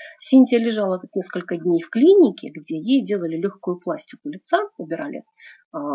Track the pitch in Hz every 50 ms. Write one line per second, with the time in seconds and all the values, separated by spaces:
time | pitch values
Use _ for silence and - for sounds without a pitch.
0 | - - - - - - 262 262 254 226 247 233 226 233 226 214 208 190 185 185
1 | 180 - - 196 180 - - 185 - - 180 170 160 180 170 170 170 - - 226
2 | 262 349 392 415 339 220 170 - - - 147 160 147 - 160 156 156 214 269 277
3 | 202 180 208 196 170 165 165 165 175 202 190 - - 180 175 175 - 185 160 -
4 | - - - - - - 151 196 - - 320 359 427 403 _ - - 156 165 156
5 | 147 143 - - - _ _ _ - - - _ _ _ - 156 143 147